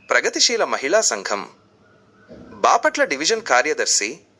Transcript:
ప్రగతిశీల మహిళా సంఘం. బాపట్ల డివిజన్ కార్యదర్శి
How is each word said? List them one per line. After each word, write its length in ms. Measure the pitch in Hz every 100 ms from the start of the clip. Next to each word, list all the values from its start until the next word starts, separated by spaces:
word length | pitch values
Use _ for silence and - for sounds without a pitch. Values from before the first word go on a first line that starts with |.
| -
ప్రగతిశీల 540 | 120 190 320 - 233
మహిళా 360 | 156 117 135 202
సంఘం. 420 | 208 107 95 101 - - _ _ _ _ _ _ - - - -
బాపట్ల 400 | - 240 - -
డివిజన్ 360 | 269 135 165 226
కార్యదర్శి 680 | - 123 143 147 107 - 101 147 _ _